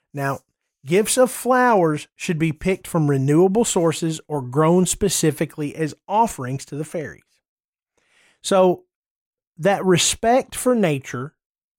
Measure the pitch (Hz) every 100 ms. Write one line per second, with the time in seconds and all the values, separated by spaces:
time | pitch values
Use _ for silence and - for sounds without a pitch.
0 | _ 139 139 135 _ _ _ _ 135 185
1 | 214 254 254 - 240 254 247 208 160 151
2 | - - - 156 165 151 190 190 - 170
3 | 147 139 135 151 190 208 233 190 165 -
4 | 165 156 - 147 123 135 156 180 175 -
5 | 196 - 160 135 156 - 147 - 156 -
6 | - 208 226 - 123 135 - 143 156 175
7 | 127 - _ _ _ _ _ _ _ _
8 | _ _ _ _ - 190 185 175 _ _
9 | _ _ _ _ _ - 175 180 185 165
10 | - - 226 254 - - 254 240 180 139
11 | - 123 147 - _ _ _